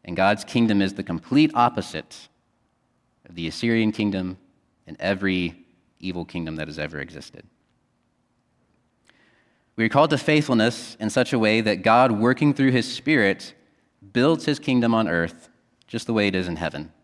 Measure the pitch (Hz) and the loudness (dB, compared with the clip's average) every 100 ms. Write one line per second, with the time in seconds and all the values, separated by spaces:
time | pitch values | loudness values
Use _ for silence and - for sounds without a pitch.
0 | - 87 95 104 - 123 113 101 95 98 | -8 0 2 2 -2 0 2 2 0 -4
1 | 90 85 - 135 156 123 120 - - 80 | -8 -8 0 2 4 4 2 0 -8 -12
2 | - - - _ _ _ _ _ _ _ | -14 -20 -20 _ _ _ _ _ _ _
3 | _ _ - 87 80 - 117 113 107 107 | _ _ -18 -10 -8 -4 -2 0 0 0
4 | 104 95 92 92 _ _ _ _ - 80 | -2 -2 -6 -10 _ _ _ _ -20 -6
5 | 92 98 98 92 87 82 _ _ _ _ | -4 -2 -2 -2 -4 -8 _ _ _ _
6 | 92 87 82 87 80 78 76 76 80 76 | -10 -8 -8 -8 -8 -8 -10 -10 -10 -10
7 | 69 71 - - - _ _ _ _ _ | -12 -16 -20 -20 -20 _ _ _ _ _
8 | _ _ _ _ _ _ _ _ _ _ | _ _ _ _ _ _ _ _ _ _
9 | _ _ _ _ _ _ _ - 113 139 | _ _ _ _ _ _ _ -2 2 4
10 | 156 147 - 151 147 117 113 - - - | 4 2 2 0 2 2 2 -2 -16 -8
11 | 107 - 123 127 107 110 110 92 110 117 | -2 0 0 2 2 2 0 0 4 4
12 | 127 104 117 131 147 139 135 127 - - | 4 4 2 2 2 2 2 2 -2 -6
13 | - 151 98 95 - _ _ _ _ _ | 0 2 2 0 -8 _ _ _ _ _
14 | 98 120 139 160 156 143 - 123 117 113 | -4 2 2 2 -2 -4 0 2 2 2
15 | 101 85 85 - - _ _ _ _ 117 | 2 0 -2 -6 -20 _ _ _ _ -10
16 | - 110 101 92 90 82 82 76 78 _ | -4 0 0 0 -4 -4 -6 -8 -14 _